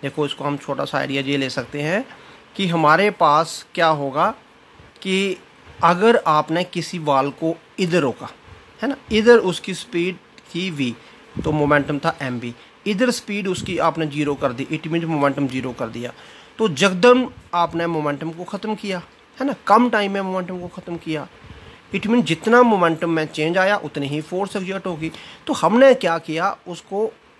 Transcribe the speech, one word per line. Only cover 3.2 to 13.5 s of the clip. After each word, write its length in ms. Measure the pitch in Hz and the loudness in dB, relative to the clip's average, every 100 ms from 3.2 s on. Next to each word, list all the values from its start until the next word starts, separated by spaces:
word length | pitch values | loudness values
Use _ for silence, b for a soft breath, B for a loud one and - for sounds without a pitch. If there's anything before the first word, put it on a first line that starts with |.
| 160 147 165 - - | 4 4 0 -6 -10
क्या 120 | - 165 | 0 2
होगा 440 | 151 139 135 190 - - - _ - - - | 2 -2 0 -2 -2 -18 -20 _ -20 -20 -12
कि 340 | 190 190 196 180 - - - - | -4 -2 -2 -6 -12 -20 -20 0
अगर 380 | 165 175 220 233 165 | 2 4 4 4 4
आपने 380 | 151 151 165 | 0 0 -2
किसी 340 | 175 180 156 175 | -2 -6 -8 -6
wall 320 | 151 135 139 | 0 0 0
को 260 | 135 165 165 - - | -4 -6 -6 -10 -4
इधर 220 | 180 175 | 0 2
रोका, 280 | 143 - 139 - - - - - | 0 -4 -12 -16 -20 -20 -20 -8
है 60 | 240 | -6
ना, 80 | 269 - | -6 -2
इधर 260 | 214 226 233 | 2 6 6
उसकी 360 | 185 170 - | 6 -4 -6
speed 420 | 185 - 170 175 180 _ - - | -10 -6 -4 -4 -6 _ -20 -12
थी 220 | 170 190 | -6 -6
v, 240 | 151 127 117 B B B - | -2 -4 -4 B B B -6
तो 80 | 160 | -2
momentum 460 | 151 147 147 139 147 | 0 4 2 2 -2
था 180 | 165 - | -2 -4
एम 180 | 135 123 | -6 -6
B, 140 | 120 120 B B 196 | -8 -12 B B -4
इधर 240 | 202 247 | 0 0
speed 360 | 240 - 202 | 0 -6 -6
उसकी 300 | 196 | -4